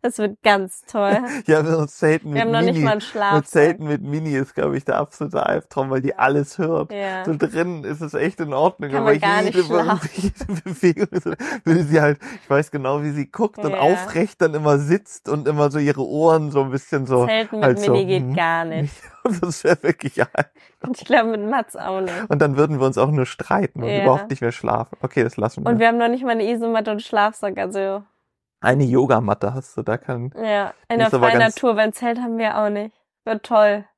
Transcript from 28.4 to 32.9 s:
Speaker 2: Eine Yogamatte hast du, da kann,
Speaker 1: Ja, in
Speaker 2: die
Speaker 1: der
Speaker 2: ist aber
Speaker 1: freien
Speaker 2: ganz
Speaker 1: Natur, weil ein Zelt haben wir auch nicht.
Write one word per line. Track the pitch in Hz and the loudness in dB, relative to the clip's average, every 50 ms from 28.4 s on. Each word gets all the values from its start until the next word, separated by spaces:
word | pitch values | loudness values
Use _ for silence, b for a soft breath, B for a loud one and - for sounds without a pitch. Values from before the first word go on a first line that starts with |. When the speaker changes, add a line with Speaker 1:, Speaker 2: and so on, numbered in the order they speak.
| _ _ _ _ | _ _ _ _
Speaker 2:
Eine | - 120 131 143 143 | 0 2 2 4 2
Yogamatte | 123 123 131 127 123 127 110 107 101 101 - - 101 123 | 4 4 2 4 4 2 2 2 0 -2 0 -2 -4 -4
hast | 131 - - - | -6 -12 -10 -10
du, | - - | -8 -4
da | 104 110 | -4 -4
kann, | 120 - - 127 120 120 131 - | -4 -4 -8 -8 -6 -8 -10 -8
Speaker 1:
Ja, | - 226 220 208 202 202 - - _ _ _ | -6 -4 -2 -2 -2 -2 -4 -8 _ _ _
in | 233 | 0
Speaker 2:
die | 233 | 0
Speaker 1:
der | 226 | 2
Speaker 2:
ist | 220 - | 2 4
aber | - 240 | 4 4
Speaker 1:
freien | 233 233 240 | 4 6 4
Speaker 2:
ganz | 226 220 - | 4 2 2
Speaker 1:
Natur, | - - 247 220 | 0 0 0 2
weil | 208 220 | 2 0
ein | 220 214 | 0 -2
Zelt | - 247 240 233 240 | -4 -4 -4 -4 -4
haben | 247 233 226 | -6 -6 -4
wir | 226 226 214 - | -2 -2 -2 -2
auch | - 214 208 | 0 -2 -2
nicht. | 208 202 214 220 | -2 -4 -6 -8